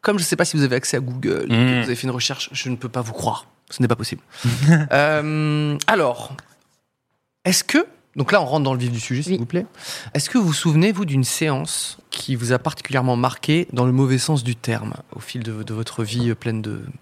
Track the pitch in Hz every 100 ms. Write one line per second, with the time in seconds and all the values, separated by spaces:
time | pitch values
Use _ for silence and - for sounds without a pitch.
0 | - 208 160 165 170 156 139 127 - 131
1 | 127 127 - 80 - 117 127 127 117 120
2 | 131 123 - 135 - 135 127 120 127 123
3 | 113 107 - 104 - _ _ - 120 117
4 | 117 - _ - 120 120 143 165 151 139
5 | 147 151 151 156 151 151 151 147 - 214
6 | 147 120 113 135 - _ _ _ _ _
7 | _ _ _ _ 180 185 - 294 - -
8 | _ - 139 196 143 151 135 131 123 117
9 | - 127 160 185 117 175 208 - - -
10 | 120 147 - 254 185 147 170 156 190 190
11 | 190 135 127 - 160 135 160 - - -
12 | _ - - 127 117 127 156 - - 131
13 | 127 120 127 - - 156 175 123 123 127
14 | 135 131 - 151 120 117 - 110 107 117
15 | - - - 127 113 107 107 110 113 -
16 | 110 117 120 110 120 110 107 107 110 -